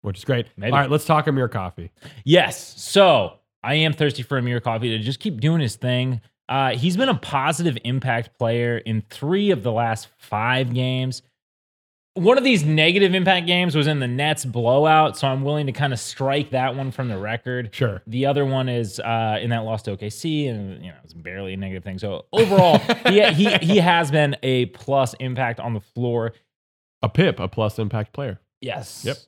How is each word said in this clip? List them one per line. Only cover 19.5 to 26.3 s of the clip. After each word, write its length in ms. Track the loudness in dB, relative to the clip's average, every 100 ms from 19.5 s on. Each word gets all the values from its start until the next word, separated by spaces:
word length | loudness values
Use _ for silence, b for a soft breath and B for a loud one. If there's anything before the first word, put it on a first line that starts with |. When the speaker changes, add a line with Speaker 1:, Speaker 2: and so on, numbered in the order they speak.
Speaker 2:
that 140 | -4
loss 180 | -4 -6
to 80 | -6
O 40 | -8
K 140 | -10
C, 360 | -8 -6 -4 -4
and, 380 | -6 -10 -12
you 60 | -18
know, 60 | -20
it's 120 | -20
barely 400 | -18 -14 -10 -10
a 20 | -8
negative 260 | -8 -10
thing. 160 | -10 -10
So 280 | -8 -8 -2
overall, 460 | 2 4 6 6 6
Speaker 1:
<laughs> 280 | 2 0 4
Speaker 2:
he, 120 | 6 6
he, 160 | 4 2 2
he 200 | 4 4
has 340 | 6 4 2
been 240 | 2 2 0
a 220 | 0 0 -2
plus 480 | -6 -2 0 0
impact 440 | -4 -8 -4 -4 -4
on 140 | -6
the 60 | -8
floor. 540 | _ -6 -2 -2 -4